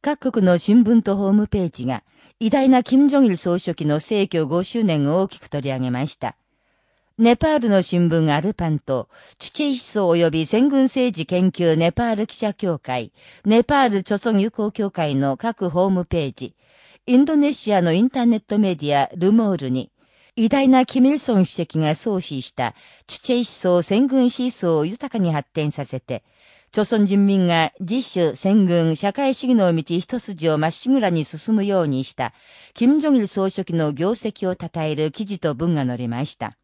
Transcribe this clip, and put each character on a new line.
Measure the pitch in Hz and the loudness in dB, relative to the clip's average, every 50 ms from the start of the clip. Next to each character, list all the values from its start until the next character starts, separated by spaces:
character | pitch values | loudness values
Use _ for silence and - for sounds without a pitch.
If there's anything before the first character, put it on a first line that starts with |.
各 | - 277 294 - - 262 | -4 -4 -6 -2 -4 -4
国 | - 233 190 | 0 2 2
の | 185 180 170 | 2 2 2
新 | - - 208 247 233 | 2 4 4 6 6
聞 | 202 233 226 | 6 4 2
と | 202 - 196 | 2 2 -2
ホ | 196 202 196 | -2 0 2
ー | |
ム | 202 208 214 - | 2 2 2 0
ペ | - 208 185 | -2 -4 -4
ー | 165 | -4
ジ | - - 123 | -6 -6 -6
が、 | 127 127 107 _ _ _ _ _ _ _ _ | -6 -6 -6 _ _ _ _ _ _ _ _
偉 | 226 220 | -2 0
大 | 202 285 269 269 | 2 2 4 6
な | 262 247 - | 4 4 4
金 | - 247 262 285 285 | 2 2 4 4 4
正 | 285 277 | 4 4
日 | 269 226 185 | 4 4 2
総 | 170 - 185 175 185 | 0 -2 -2 -2 -2
書 | - - 165 | -2 -6 -6
記 | - - | -4 -2
の | 151 147 156 | -2 -2 -2
逝 | - - 220 208 196 - | -2 -2 -2 -2 -2 0
去 | - 165 156 | 0 -2 -2
五 | 131 156 175 | 0 -2 -2
周 | 180 - - 233 220 | -4 -4 -4 -2 0
年 | 190 165 151 143 143 | 0 0 0 0 0
を | 156 185 | 0 0
大 | 190 185 | 0 -2
き | - - | -6 -16
く | - - | -18 -10
取 | - 143 131 | -8 -6 -4
り | 139 | -4
上 | 131 127 | -4 -4
げ | 127 127 | -4 -4
ま | 123 123 139 | -2 -4 -4
し | 131 - | -6 -6
た。 | _ - 117 - _ _ _ _ _ _ _ _ _ _ _ _ _ _ _ _ - | _ -10 -10 -10 _ _ _ _ _ _ _ _ _ _ _ _ _ _ _ _ 2
ネ | 226 226 240 | 4 4 4
パ | - - 311 | 4 2 0
ー | 311 302 | 0 0
ル | 233 226 | 2 2
の | 202 190 | 2 2
新 | 175 - - 180 175 170 | 0 0 0 0 2 2
聞 | 165 165 160 156 | 2 2 2 2
ア | 143 147 | 0 0
ル | 147 202 214 | -2 -4 -6
パ | - 175 165 | -4 -4 -4
ン | 156 139 | -4 -4
と、 | _ - 135 123 104 _ _ - - - - _ | _ -4 -4 -4 -4 _ _ -20 -20 -20 -18 _
チ | - - | -14 -12
ュ | _ | _
チ | - 302 | -4 -4
ェ | 285 | -4
思 | 269 | -4
想 | 247 - - - 214 196 175 | -6 -8 -8 -4 -2 0 2
及 | 170 170 170 165 | 2 2 2 2
び | 151 160 160 | 0 -2 -2
戦 | 151 - 220 254 294 | 0 2 2 2 4
軍 | 277 269 269 | 4 2 2
政 | 262 - 269 247 247 | 2 2 0 -2 -2
治 | 190 160 160 | -2 -6 -6
研 | - 180 180 185 185 | -2 0 2 2 0
究 | - - 175 165 160 | 0 0 0 2 2
ネ | 156 165 170 | 2 2 0
パ | - - 240 233 | 0 0 -2 -2
ー | 220 | -2
ル | 202 214 - | -4 -4 -6
記 | - | -6
者 | - - 214 196 | -6 -6 -6 -6
協 | _ - 185 165 139 | _ -4 -4 -4 -4
会、 | _ - 127 127 113 - _ _ _ - - _ _ | _ -6 -6 -6 -6 -8 _ _ _ -20 -20 _ _
ネ | 202 214 233 233 | 2 4 4 4
パ | - 294 277 | 2 2 2
ー | 269 240 | 2 2
ル | 202 196 185 | 0 -2 -2
朝 | - 208 196 | -2 -4 -4
鮮 | - 233 220 196 | -2 0 0 0
友 | 196 220 | 0 0
好 | _ - 214 202 | _ -4 -6 -6
協 | - - 208 202 | -4 -4 -6 -4
会 | _ - 160 147 139 | _ -4 -4 -2 0
の | 135 139 139 135 | 0 0 0 -2
各 | - - 233 226 _ 196 175 | -2 -4 -8 -6 _ -6 -4
ホ | 143 180 185 196 | 0 0 2 2
ー | |
ム | 190 180 175 | 2 -2 -2
ペ | _ - 170 151 135 | _ -2 -4 -4 -4
ー | |
ジ、 | 113 - 131 - _ _ _ _ _ _ _ _ _ _ _ | -6 -10 -14 -14 _ _ _ _ _ _ _ _ _ _ _
イ | - 247 254 | 2 4 4
ン | 285 | 4
ド | 277 320 | 4 2
ネ | 294 285 285 | 2 2 2
シ | 285 - - 214 208 | 0 -2 -2 0 2
ア | 190 | 2
の | 175 170 | 2 2
イ | 160 185 | 2 2
ン | 226 262 | 2 0
タ | - 269 | 0 0
ー | 240 | 0
ネ | 233 233 | 2 0
ッ | 220 | 0
ト | _ _ 208 208 | _ _ 0 0
メ | 208 196 180 | 2 0 0
デ | 151 147 | -2 -2
ィ | 147 143 | 0 2
ア | 143 139 - - | 2 0 0 -2
ル | 175 170 190 | -2 2 4
モ | 214 226 226 208 | 4 4 2 2
ー | 190 156 | -2 -2
ル | 135 131 | -4 -4
に、 | 127 127 - _ _ _ _ _ _ _ _ _ _ | -4 -4 -6 _ _ _ _ _ _ _ _ _ _
偉 | - 220 226 | -2 0 2
大 | - 277 269 254 | 2 2 4 4
な | 262 254 254 | 6 4 4
キ | - - 277 | 2 2 4
ム・ | 247 269 | 4 4
イ | |
ル | 294 285 | 4 0
ソ | - - 233 | -2 0 2
ン | 196 185 | 2 2
主 | - - | 2 0
席 | - 170 - - 156 | -8 -8 -4 -2 -2
が | 160 151 151 | 0 0 -2
創 | - - 226 202 180 | -2 -2 -4 -4 -4
始 | 165 - 147 131 | -4 -6 -8 -8
し | 127 - _ | -8 -10 _
た | - 127 113 - _ _ - - _ _ - | -6 -6 -6 -6 _ _ -20 -20 _ _ -12
チ | - - | -12 -10
ュ | - | -4
チ | - | -2
ェ | 254 240 | -2 -2
思 | 240 | -2
想、 | - - - - 185 175 175 | -4 -8 -4 0 2 2 2
戦 | 170 - 196 214 269 | 2 2 2 2 2
軍 | 269 262 269 247 247 - - | 2 2 2 2 2 0 -2
思 | 247 254 | -6 -6
想 | - - - 175 165 156 | -4 -4 -2 0 0 2
を | 147 | 0
豊 | 170 202 - - 262 | -2 -4 -8 -12 -8
か | - 226 | -4 -2
に | 185 170 | -2 0
発 | 156 147 139 _ | 0 -2 -4 _
展 | _ 160 151 151 | _ -4 -4 -4
さ | - - 139 | -4 -6 -10
せ | - - 131 | -8 -10 -12
て、 | _ - 123 110 _ _ _ _ _ _ _ _ _ _ | _ -8 -10 -10 _ _ _ _ _ _ _ _ _ _
朝 | - 214 214 | -2 -2 0
鮮 | - 240 220 208 | 0 2 2 2
人 | 190 196 202 202 | 4 4 4 4
民 | 196 196 190 185 | 4 4 2 2
が | 175 170 165 160 - _ - | 2 2 2 0 0 _ -8
自 | 196 165 214 262 | -8 -4 -4 -4
主、 | 247 - - 185 170 156 - | -4 -4 -2 0 0 0 -2
戦 | - - 190 202 220 196 | -2 0 2 4 4 4
軍、 | 180 175 175 165 160 160 | 4 2 2 2 0 -2
社 | 147 - 202 196 | -2 -2 -4 -2
会 | - 285 269 262 | -2 -2 -2 -2
主 | - - | -2 0
義 | 247 254 | 0 2
の | 226 196 180 165 | 4 4 2 2
道 | 160 151 - | 0 -2 -2
一 | 170 180 175 _ - 240 | -4 -4 -4 _ -8 -10
筋 | - - 202 156 151 165 | -8 -10 -12 -4 -2 0
を | 156 151 | 0 2
ま | 156 165 | 0 -2
っ | |
し | 165 - - 247 | -4 -4 -2 0
ぐ | 269 277 | 0 2
ら | 220 190 | 2 0
に | 175 160 147 | 0 -2 -2
進 | - - 156 - - 220 | -4 -8 -10 -4 0 0
む | 214 196 | 0 0
よ | 202 196 190 170 | 0 0 0 0
う | |
に | 151 135 131 135 | 0 -2 -4 -4
し | - - | -6 -6
た、 | - 127 117 _ _ _ _ - - - _ _ | -8 -8 -8 _ _ _ _ -20 -20 -20 _ _
金 | - 233 247 285 311 | 0 2 4 4 4
正 | 285 311 | 2 2
日 | 285 254 208 | 2 2 0
総 | 190 - 202 190 190 | -2 -2 -2 -4 -2
書 | - - 190 | -4 -6 -8
記 | - | -4
の | 170 165 156 151 | -2 -2 -2 -2
業 | 143 135 165 190 | -2 -2 -2 -4
績 | 226 - - 220 - - - | -4 -4 -6 -10 -8 -6 -6
を | 185 185 | -6 -6
称 | - - 170 _ 170 | -6 -10 -10 _ -6
え | 160 156 151 | -4 -4 -2
る | 147 156 156 | -2 -4 -4
記 | - - 220 | -4 -8 -8
事 | 196 208 175 | -8 -8 -4
と | - 160 143 | -4 -4 -4
文 | 123 165 175 170 | -2 -2 -2 0
が | 151 135 | 0 -2
載 | 123 123 | -2 -4
り | 120 123 120 | -4 -6 -6
ま | 117 120 143 | -6 -6 -6
し | 151 - | -8 -8
た。 | _ 120 101 - _ | _ -12 -12 -12 _